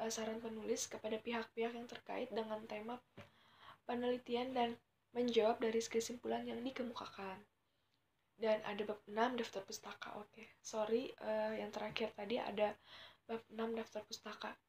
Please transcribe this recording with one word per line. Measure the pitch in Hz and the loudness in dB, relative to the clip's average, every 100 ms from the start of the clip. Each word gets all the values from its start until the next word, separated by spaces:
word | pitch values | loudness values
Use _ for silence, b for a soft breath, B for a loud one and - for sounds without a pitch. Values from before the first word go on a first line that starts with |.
eh, | 220 | -4
saran | 226 220 226 | -2 -2 -2
penulis | 233 220 208 226 - | -4 -6 -2 0 0
kepada | 226 220 220 | -4 -2 -2
pihak-pihak | 233 233 226 - 233 240 | 0 -2 -2 0 0 -2
yang | |
terkait | 240 233 - 196 247 | -8 -12 -6 -4 -2
dengan | 208 220 214 | -2 -2 -4
tema | 220 214 220 247 - - B B B B B B | -4 -6 -6 -8 -10 -18 B B B B B B
penelitian | - 240 247 247 - 240 254 262 | -2 2 2 2 2 0 2 4
dan | 233 233 _ _ _ | 2 2 _ _ _
menjawab | 240 247 226 214 233 | 2 6 8 8 6
dari | 226 226 | 4 4
kesimpulan | 226 226 226 240 226 233 240 | 4 2 2 -2 0 0 0
yang | 233 | -4
dikemukakan. | 247 262 240 226 - - 196 190 - _ _ _ _ _ _ _ _ - | -4 -2 -4 -4 -8 -8 -8 -8 -14 _ _ _ _ _ _ _ _ 0
Dan | 220 214 | 4 4
ada | 208 208 214 | 2 -2 0
bab | 208 - | -2 -2
enam, | 208 240 247 | 2 4 4
daftar | 226 196 | -2 -4
pustaka. | 196 - 208 - - 208 | -6 -10 -10 -10 -10 -10
Oke, | 208 226 214 - | -12 -16 -20 -16
sorry, | - 220 214 233 277 - | -4 0 4 4 2 -4
eh, | 214 214 214 220 | 0 2 2 0
yang | 208 | -4
terakhir | 208 214 226 214 - | -4 -2 0 -2 -4
tadi | 202 240 | -4 -2
ada | - 208 208 - B B B B - | -2 2 2 2 B B B B -8
bab | 226 - | -8 -6
enam, | 214 226 226 | -4 -2 -2
daftar | 226 214 214 | -4 -8 -8
pustaka. | 220 220 208 214 - | -10 -10 -8 -8 -8